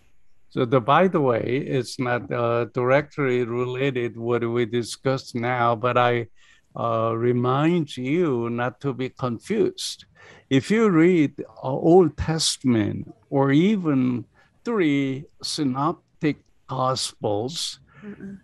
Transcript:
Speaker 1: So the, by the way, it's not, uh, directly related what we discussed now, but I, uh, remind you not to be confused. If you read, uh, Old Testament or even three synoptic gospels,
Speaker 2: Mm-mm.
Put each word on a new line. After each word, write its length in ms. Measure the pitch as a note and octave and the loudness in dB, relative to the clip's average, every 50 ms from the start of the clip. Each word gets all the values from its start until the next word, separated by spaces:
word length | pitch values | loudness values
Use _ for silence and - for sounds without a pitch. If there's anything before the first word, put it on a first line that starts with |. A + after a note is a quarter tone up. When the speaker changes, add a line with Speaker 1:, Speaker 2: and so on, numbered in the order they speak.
| _ - - - - - - - - - | _ -20 -20 -20 -20 -20 -20 -20 -20 -12
Speaker 1:
So 140 | - - C3 | -4 -4 -2
the, 160 | A#2 B2 C3 | 2 2 0
by 280 | A2+ B2 C#3 D#3+ F#3 F#3+ F3 | 2 4 4 4 4 2 2
the 60 | E3+ | 2
way, 600 | C#3+ C3 A#2+ A2 G#2 A2+ B2 C3+ D#3 C#3+ C#3+ C3 | 2 2 0 0 -2 -2 -4 -4 -4 -2 -4 -4
it's 240 | A#2 - - - C3 | -4 -4 -6 -6 -4
not, 180 | B2 A#2+ A#2+ G#2 | -4 -4 -4 -4
uh, 460 | F#2 - A#2+ A#2+ A#2 A#2 A#2 A#2+ A#2 - | -6 -4 -2 -2 0 0 -2 -2 -4 -4
directly 680 | C3+ B2 B2 C3 D3 D3 D3 - - C#3+ C3 B2 B2 B2 | -4 0 2 2 2 2 -2 -6 -4 -2 0 0 0 -2
related 720 | A2+ A#2 B2 B2+ B2 B2+ B2+ C3+ C#3+ B2 B2 A#2+ A#2+ G#2+ | -2 -2 -4 -4 -4 -4 -4 -2 -2 -2 -2 -4 -6 -6
what 240 | A2+ A2+ A#2 A#2+ A#2 | -6 -4 -2 -2 0
we 240 | A#2 A#2 A#2 A#2+ A#2+ | 0 0 0 0 -2
discussed 800 | G#2+ A#2 A#2+ A#2 G#2+ - - - C3+ C3 C3+ - - - B2 A#2 | 0 -2 -4 -4 -4 -8 -6 -2 -2 -2 -2 -4 -8 -8 -4 -2
now, 320 | B2 B2+ B2 A#2 A#2 A#2+ | -2 0 2 2 2 2
but 220 | A2 A2+ B2 A#2+ | 2 0 0 2
I, 300 | B2 B2 A#2+ A#2+ A#2+ A#2 - - - - - - _ _ _ - | 4 4 4 2 0 -2 -6 -12 -20 -20 -20 -20 _ _ _ -10
uh, 400 | - A#2 A#2 A2+ A2+ A2+ A2+ A2+ | -6 -4 -2 0 0 0 0 0
remind 760 | A2+ A#2 B2 B2 B2 A#2+ B2 B2+ C#3 D3 D#3+ F3 F3 D3+ - - B2+ | 0 0 0 2 2 2 2 2 4 4 4 2 2 0 -2 -6 -8
you 500 | B2+ C3 D3 F3+ F3+ D#3 C3 A#2 A#2 A#2 | -4 -2 0 0 0 0 0 0 -2 -4
not 320 | A#2+ A#2+ A#2+ B2+ B2 _ | -2 -2 -4 -4 -4 _
to 120 | - C#3 B2+ | -6 -6 -4
be 160 | A#2+ C3 B2 | -4 -6 -8
confused. 960 | - - - B2 A#2 G#2 - - G3+ A3+ F3+ - - - - - - - - _ _ _ - - - - _ - | -6 -4 -4 -4 -4 -4 -6 -4 -2 0 0 0 -2 -4 -10 -10 -10 -12 -16 _ _ _ -20 -20 -20 -20 _ 0
If 220 | C3 C3+ - - | 0 0 2 2
you 180 | G3+ A3+ A3+ G#3+ | 2 2 4 4
read, 420 | F3+ D#3 D#3+ F3 F#3 E3 D3 C3+ - - | 4 6 6 6 6 4 2 2 0 -6
uh, 300 | - - - - - C3 | -14 -14 -12 -10 -8 -6
Old 460 | C3+ - - E3 E3+ F#3+ F3+ D3+ - | -4 0 4 6 8 8 8 6 2
Testament 920 | - - - D#3+ D#3+ D#3 - - - - C3 A#2+ A2 G2+ G#2 G2+ G#2 - - - _ _ - | -2 -4 -2 -2 0 0 -2 -4 -2 2 2 4 4 2 0 -2 -6 -10 -12 -16 _ _ -4
or 240 | D3 C#3 C#3 C#3 C#3 | 0 2 2 4 4
even 720 | D3+ F3 G3+ A3 G3 F3 D#3 C#3+ C3 B2+ B2 B2 A#2 A2+ _ _ _ _ _ _ _ - | 4 4 4 2 0 0 0 0 2 2 0 0 -2 -6 _ _ _ _ _ _ _ -8
three 600 | A#3 A#3+ G#3 F3 D3+ C#3+ C#3 C#3 C3+ C3 C3+ D3+ - _ - - | -4 -2 0 0 2 0 0 -2 -4 -6 -8 -10 -16 _ -14 -10
synoptic 920 | - - - D3+ C3 B2+ C3+ C#3 D#3+ F3 - _ _ _ - - D3+ C#3+ - _ _ _ _ _ | -10 -6 -2 -2 -2 -2 -2 -2 -2 -4 -4 _ _ _ -4 -2 -2 -2 -4 _ _ _ _ _
gospels, 1120 | - C3 C3 C3 C3 C3 B2+ - - - - - A2+ G#2 G2+ A2+ C3 F3 D#3+ - - - - - _ _ - - | -10 -6 -2 -2 -2 -2 -2 -4 -8 -10 -6 -4 -4 -2 -2 -4 -6 -6 -8 -8 -8 -10 -12 -20 _ _ -20 -18
Speaker 2:
Mm-mm. 360 | G#3 G3+ - - G3 G3 F#3+ | -18 -16 -16 -16 -16 -16 -16